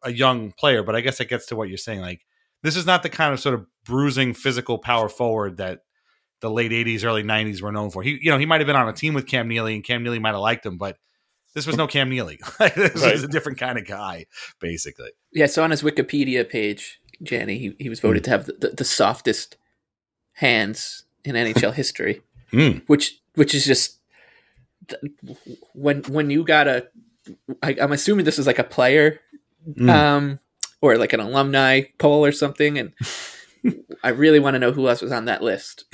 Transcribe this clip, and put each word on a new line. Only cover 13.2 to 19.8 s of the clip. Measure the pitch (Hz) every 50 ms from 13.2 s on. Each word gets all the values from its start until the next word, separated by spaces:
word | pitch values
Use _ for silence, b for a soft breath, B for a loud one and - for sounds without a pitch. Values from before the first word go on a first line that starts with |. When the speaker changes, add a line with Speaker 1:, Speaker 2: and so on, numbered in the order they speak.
| -
Speaker 1:
a | 147
different | 147 151 - 151 127 -
kind | 127 127 123 113
of | 98
guy, | 101 101 101 104 95 87 85 82 B B B B B B _
basically. | 92 85 85 82 - - - - 60 52 - _ _ _
Speaker 3:
Yeah, | - 151 147
so | 143 - 160
on | 160 160
his | 156 147
Wikipedia | 147 151 147 - - - - 143 135 131 127 123 117 -
page, | - 113 107 104 104 - - - - _ _ _ - _
Janny, | - - 123 117 107 - 98 123
he, | 131 98 - -
he | 120 120
was | 113 -
voted | - 107 92 -
Speaker 1:
Hmm. | -
Speaker 3:
to | 127
have | 135 190 151
the, | 147
the, | - - - -
the | - - 165
softest | - - - 98 101 120 - - 120 107 - - - - _ _ _ _ _